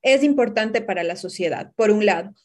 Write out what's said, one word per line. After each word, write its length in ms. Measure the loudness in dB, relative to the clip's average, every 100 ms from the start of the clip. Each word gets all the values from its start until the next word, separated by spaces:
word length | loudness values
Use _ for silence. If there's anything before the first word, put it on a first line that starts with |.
es 220 | 2 4
importante 580 | 4 2 0 -2 -2 -2
para 220 | -4 -4
la 140 | -6 -8
sociedad, 560 | -10 -6 -4 -4 -6
por 160 | 0 2
un 160 | 4 2
lado. 260 | 0 -4 -16